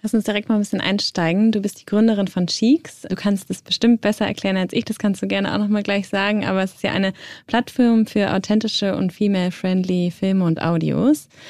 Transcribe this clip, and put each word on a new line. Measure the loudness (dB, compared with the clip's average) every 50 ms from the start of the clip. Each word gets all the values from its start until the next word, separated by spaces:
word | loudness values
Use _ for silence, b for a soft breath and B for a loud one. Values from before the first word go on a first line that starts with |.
| -4
Lass | 0 0
uns | 0 0
direkt | 0 -2 -2 0 0
mal | 0
ein | 0
bisschen | 0 0 -2 -2
einsteigen. | 0 0 0 0 -2 -2 -2 0 0 2 4 4 4 4
Du | 2 2
bist | -2 -4 -6 -8
die | -8
Gründerin | -2 2 4 4 4 4 2 0 -2
von | 0 -2 -2 -2
Cheeks. | 0 0 4 4 4 2 2 -6 -20 -18
Du | -8 -8 -8
kannst | -2 0 0 0 0 -2 _
es | -10 -10
bestimmt | _ -8 -6 0 4 4 4 4
besser | 2 -2 0 0 -2
erklären | -2 -2 -4 -4 -2 0
als | 0 -2 -2
ich. | -2 -4 -4
Das | -4 -6 -2
kannst | -2 -2 -2 -2
du | -4 -4
gerne | -2 -2 -2 -2 -2
auch | -2
noch | 0 0
mal | 0 0 0
gleich | 0 -2 -2 -2 -2
sagen. | -2 0 0 0 0 0 0
Aber | 0 0 0 -2
es | -2 -4
ist | -6 -4
ja | -2
eine | -2 0 -2 -2 -4 B B B B B B -2
Plattform | -2 -2 -2 -2 0 0 2 4 4 4 2
für | 2 0 0 0 0 0
authentische | -2 0 0 0 0 0 -2 -4 -2 -2 -2 -2
und | 0 -2 -4
female-friendly | -2 -2 0 0 0 0 0 -2 -4 -4 -4 -2 0 0 0 0 0 0 0 -2
Filme | -2 -2 -2 0 0 2 2
und | 0 0 0
Audios. | 0 0 0 0 0 0 0 0 2 2 2 0 -2 _ B B B